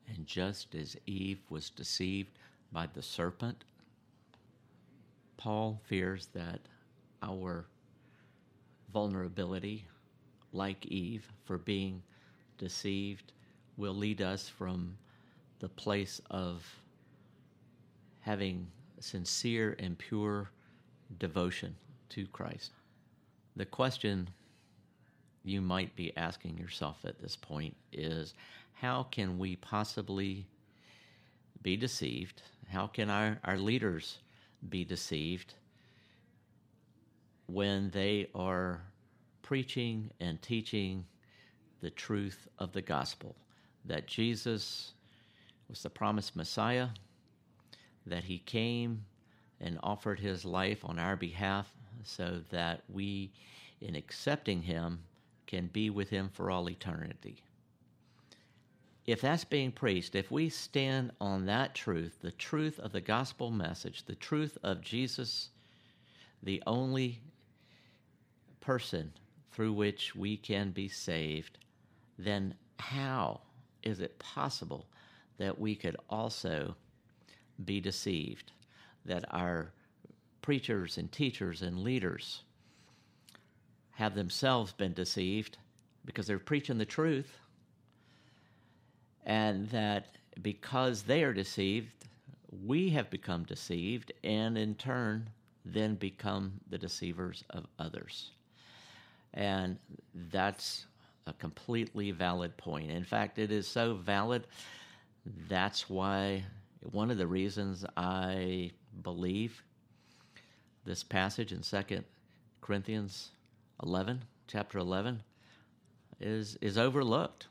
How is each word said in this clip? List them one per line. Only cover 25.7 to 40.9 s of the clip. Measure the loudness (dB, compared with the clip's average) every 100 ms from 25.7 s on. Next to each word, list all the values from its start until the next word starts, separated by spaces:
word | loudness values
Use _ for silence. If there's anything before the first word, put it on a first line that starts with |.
| 2 2 -2
be | -4 -2
asking | -2 -2 -8 -6
yourself | -8 -4 -4 -4 -8
at | -8
this | -10 -10
point | -6 -4 -4 -8 -12
is, | -4 -2 -2 -4 -12 -20 -20 -20
how | -4 -2 0 -2
can | -2 0 0
we | -2 -4
possibly | -2 -2 0 -4 -2 -2 0 -4 -8 -16 _ -20 -20 -20 -20 -20 -20 _ -20 -6
be | 0 2
deceived? | 0 0 -2 -2 -6 -12 -20 -20 -6
How | -2 -2
can | 0 2
our, | 4 4 2
our | 0 2
leaders | 4 4 2 0 -4 -12 -16 -20 -20 _ -6
be | -4 -2
deceived | -2 -2 0 0 -2 -6 -18 -20 -20 -20 -20 -20 -20 -20 _ _ _ _ _ _ _ -20 _ _ _ -4
when | 2 4 4 2
they | 4 4 4 2
are | 0 2 2 2 -2 -8 -18 -20 _ -20 _
preaching | -2 -2 0 0 0 -2 -4 -4
and | -4 -4
teaching | 0 -2 0 0 0